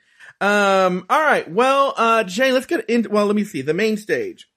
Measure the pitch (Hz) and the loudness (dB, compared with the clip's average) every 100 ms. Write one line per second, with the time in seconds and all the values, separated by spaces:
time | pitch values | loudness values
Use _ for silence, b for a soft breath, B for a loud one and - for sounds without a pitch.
0 | B B B B 196 208 196 190 185 180 | B B B B 0 2 2 4 2 0
1 | 180 277 302 202 - 175 262 277 277 196 | -2 0 2 0 0 0 2 2 0 0
2 | 226 226 214 185 262 254 262 339 - 240 | 0 0 -2 -2 0 0 -2 -4 0 -2
3 | 214 208 208 208 202 147 135 165 220 208 | 0 0 0 -2 -4 -6 -4 -2 -2 -4
4 | - 139 98 82 - | -4 -4 -4 -12 -20